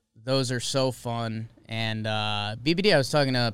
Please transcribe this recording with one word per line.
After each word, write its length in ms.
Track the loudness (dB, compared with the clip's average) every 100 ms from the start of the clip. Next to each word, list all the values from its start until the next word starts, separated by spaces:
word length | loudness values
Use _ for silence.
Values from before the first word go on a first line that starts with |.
| _ _
those 280 | -2 0 0
are 80 | -2
so 320 | -2 0 0
fun. 580 | -2 -6 -4 -4 -4 -8 -14 -10
And, 380 | -4 -2 -2 -2
uh, 520 | -2 0 -2 -4 -4
B 120 | 0 2
B 80 |
D, 100 | 4
I 40 | 4
was 100 | 4
talking 240 | 2 2
to 180 | 2 0